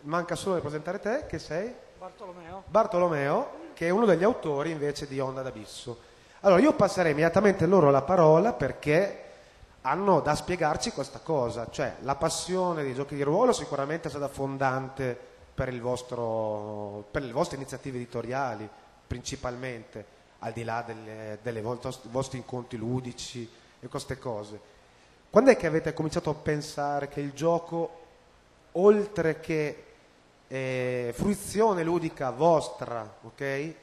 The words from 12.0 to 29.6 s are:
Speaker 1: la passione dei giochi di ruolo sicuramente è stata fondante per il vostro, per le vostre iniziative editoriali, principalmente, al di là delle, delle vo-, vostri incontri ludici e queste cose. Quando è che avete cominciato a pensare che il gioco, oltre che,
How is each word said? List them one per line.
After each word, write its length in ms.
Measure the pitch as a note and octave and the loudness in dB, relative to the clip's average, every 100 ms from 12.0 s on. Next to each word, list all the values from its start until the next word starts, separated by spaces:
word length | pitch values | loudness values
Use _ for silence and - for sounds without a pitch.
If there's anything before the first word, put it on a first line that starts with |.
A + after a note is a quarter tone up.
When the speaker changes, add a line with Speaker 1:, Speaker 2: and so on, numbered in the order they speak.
Speaker 1:
la 160 | B2+ C#3+ | -4 -2
passione 640 | D#3+ - - F#3 F3+ E3 | -2 -2 -4 -2 0 -2
dei 120 | C#3 | -4
giochi 200 | B2 C#3 | -4 -6
di 80 | C#3+ | -2
ruolo 300 | C#3 E3+ B3+ | 0 4 4
sicuramente 560 | - D3 C#3 C#3 E3 D#3+ | 2 -2 -6 -4 -4 -6
è 20 | |
stata 160 | C#3+ C#3 | -6 -8
fondante 1040 | C#3 C3+ C3+ C3+ C3 C3 - C3 A#2+ - - - | -6 -6 0 0 0 -4 -6 -6 -6 -12 -20 -20
per 140 | - C3 | -8 -6
il 120 | B2 | -4
vostro, 1300 | A#2+ B2 - A#2+ A#2 A2+ A2 G#2+ G#2+ G#2 G#2 G#2 G#2 | -4 -4 -6 -6 -4 -2 -2 -4 -6 -8 -8 -10 -8
per 100 | D3+ | -8
le 80 | C3 | -6
vostre 240 | A#2+ F3 | -2 -2
iniziative 420 | C3+ C3+ B2+ C#3+ B2+ | -4 -10 -10 -10 -10
editoriali, 680 | B2 A#2+ A2+ C3 C3+ G#2+ G#2+ - - _ - | -8 -8 -6 -4 -4 -6 -12 -16 -20 _ -12
principalmente, 960 | B2 A#2 C3+ B2+ B2 C3 A#2 G#2+ A2+ G2+ _ _ - | -10 -8 -8 -8 -8 -10 -10 -14 -16 -16 _ _ -12
al 120 | A2+ | -10
di 120 | A2+ | -8
là 180 | A2+ A2+ | -6 -6
delle, 540 | A2+ A2 G#2+ A2 A2 G#2+ | -6 -12 -12 -14 -12 -10
delle 180 | A#2+ A2+ | -8 -6
vo-, 180 | G#2+ A#2+ C3 B2+ A2 | -6 -6 -8 -12 -8
vostri 320 | B2 C3+ B2+ | -6 -6 -8
incontri 380 | - B2 A#2+ A#2 | -10 -10 -8 -8
ludici 720 | A2 B2+ B2+ - - B2 A2+ - _ _ | -4 -4 -6 -12 -12 -12 -14 -16 _ _
e 80 | B2 | -12
queste 320 | C#3+ - C3 | -12 -8 -10
cose. 400 | C3 G#2+ G#2 G#2 - - _ _ _ _ _ | -6 -8 -8 -14 -20 -20 _ _ _ _ _
Quando 220 | D4 C4+ | 4 6
è 40 | A#3 | 6
che 120 | E3 | 4
avete 240 | D#3 D#3+ | 0 -2
cominciato 380 | - D#3 F3 D#3+ | -4 -2 -2 -2
a 40 | |
pensare 720 | D3 - D3+ D3 - C#3+ C#3+ C#3 | -4 -2 -4 -4 -4 -2 -2 -4
che 140 | - | -6
il 120 | C#3+ | -8
gioco, 680 | C3 E3 E3+ E3 E3 E3 - - _ _ _ _ _ _ | -2 0 0 0 -6 -6 -8 -20 _ _ _ _ _ _
oltre 640 | E3 G3+ G#3+ G3+ E3+ E3 D#3 | 4 8 8 4 0 0 -2
che, 460 | - D#3+ | -2 -2